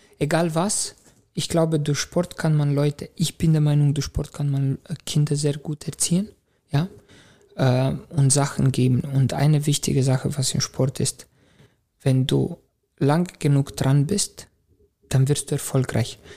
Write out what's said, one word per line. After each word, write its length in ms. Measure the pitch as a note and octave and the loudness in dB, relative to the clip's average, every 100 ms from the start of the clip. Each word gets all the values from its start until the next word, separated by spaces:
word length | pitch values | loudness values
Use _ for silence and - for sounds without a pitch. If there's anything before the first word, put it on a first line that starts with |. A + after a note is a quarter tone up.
| _ - | _ -6
Egal 340 | D3 E3 E3+ D#3+ | 0 0 0 0
was. 400 | G3 - - - _ _ _ | -2 -2 -6 -10 _ _ _
Ich 140 | - - | -6 -2
glaube, 300 | E3+ E3 D#3+ | 2 2 2
durch 200 | D3 C#3+ | 0 -2
Sport 380 | - F3 F3 - | -2 -2 -4 -2
kann 180 | D#3+ D3+ | 0 2
man 180 | C#3+ C#3 | 2 2
Leute, 340 | D3 - - - | 0 -2 -8 -4
ich 220 | D#3 - | -4 0
bin 160 | D#3+ | 2
der 80 | D#3 | 4
Meinung, 320 | D3+ D3 C#3+ | 4 4 2
durch 120 | C#3+ - | 2 -2
Sport 280 | - C#3+ | -4 -6
kann 160 | - C#3+ | -4 -4
man, 280 | C#3 C3+ C3+ - | -2 -2 -4 -6
äh, 100 | D#3+ - | -10 -4
Kinder 300 | D3+ D3 D3 | 0 0 0
sehr 220 | D3 D3 | -2 -4
gut 280 | - D3 - | -6 -10 -8
erziehen, 420 | - - F3 G#3 - _ _ _ | -4 0 0 -2 -10 _ _ _
ja, 160 | C#3+ F#3 - - - - _ _ - | -2 -2 -8 -20 -20 -20 _ _ -2
äh, 400 | C3 B2+ C3+ D3 - E3+ | 0 2 0 -4 -6 0
und 160 | C#3 | 2
Sachen 400 | C#3+ C#3+ - C3+ | 2 0 0 0
geben. 300 | B2+ B2+ B2 | 2 2 2
Und 320 | C#3 C3+ B2+ | 0 0 0
eine 320 | - D3 D3+ D3 | 2 2 2 0
wichtige 380 | C#3+ - C#3+ | -2 0 0
Sache, 320 | C3 C3 C#3 C#3+ | 2 0 -2 -4
was 160 | B2+ | -4
im 60 | C#3+ | -2
Sport 380 | - - C3+ - | -4 -2 -2 -2
ist, 280 | C#3+ - - _ _ _ - _ _ _ | -4 -6 -14 _ _ _ -20 _ _ _
wenn 260 | C3+ C3 C3 | 0 2 2
du 300 | C#3 C3+ F3 _ _ _ - | 0 0 -6 _ _ _ -2
lang 420 | C#3 D#3 F3+ - | 0 2 -2 -2
genug 360 | D3 C#3+ C#3 - | 2 2 0 -2
dran 280 | C3+ C#3+ C#3+ | 2 2 2
bist, 400 | G3+ - - - _ _ _ _ _ - | -2 -4 -8 -20 _ _ _ _ _ -2
dann 200 | C3 C3+ | 2 2
wirst 200 | C#3+ - | 0 -4
du 60 | C#3+ | -6
erfolgreich. 640 | - C3+ B2+ A#2 A2+ - - | -2 -2 0 -2 -4 -8 -20